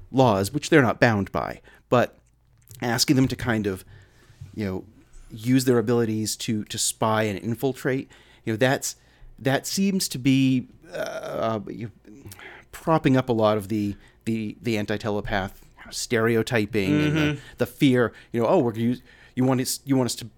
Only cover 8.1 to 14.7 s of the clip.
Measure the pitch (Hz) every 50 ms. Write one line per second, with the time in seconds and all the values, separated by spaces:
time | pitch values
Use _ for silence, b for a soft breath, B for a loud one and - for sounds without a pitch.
8.1 | b b b b b b b 113 110 104 127 127 139 - - - - - _ _
9.1 | _ _ - - - - - 131 135 139 - - - 196 196 196 190 190 - -
10.1 | - 135 123 139 131 135 135 131 131 127 - - - - - - - 156 - -
11.1 | - - - 147 143 - - 113 113 107 - - - - 117 104 - _ _ 101
12.1 | 107 139 135 - B B B B B B B _ - - - 175 160 156 - 151
13.1 | 131 131 127 - 117 110 110 107 107 107 98 98 113 107 104 101 98 b b b
14.1 | b b _ 113 113 113 110 104 - - 87 117